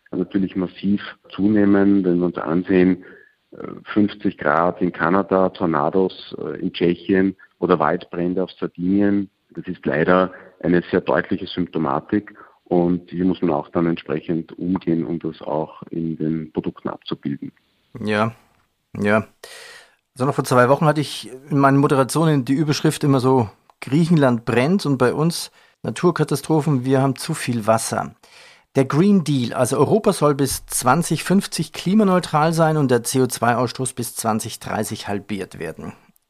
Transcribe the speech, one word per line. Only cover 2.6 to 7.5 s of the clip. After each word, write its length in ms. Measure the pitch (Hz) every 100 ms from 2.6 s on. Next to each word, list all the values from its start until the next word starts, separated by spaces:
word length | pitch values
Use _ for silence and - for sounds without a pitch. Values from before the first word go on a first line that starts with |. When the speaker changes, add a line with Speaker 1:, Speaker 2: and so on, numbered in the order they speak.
| 90 92 90 90 - - _ _ _
Speaker 1:
äh, 60 | - - - -
fünfzig 440 | - 104 - 101 -
Grad 440 | 76 76 87 -
in 100 | 87
Kanada, 580 | - 80 95 92 95 92
Tornados, 840 | - 90 78 76 95 92 - - -
äh, 200 | 78 76
in 140 | 90
Tschechien 640 | - 87 87 - 95 98 95 -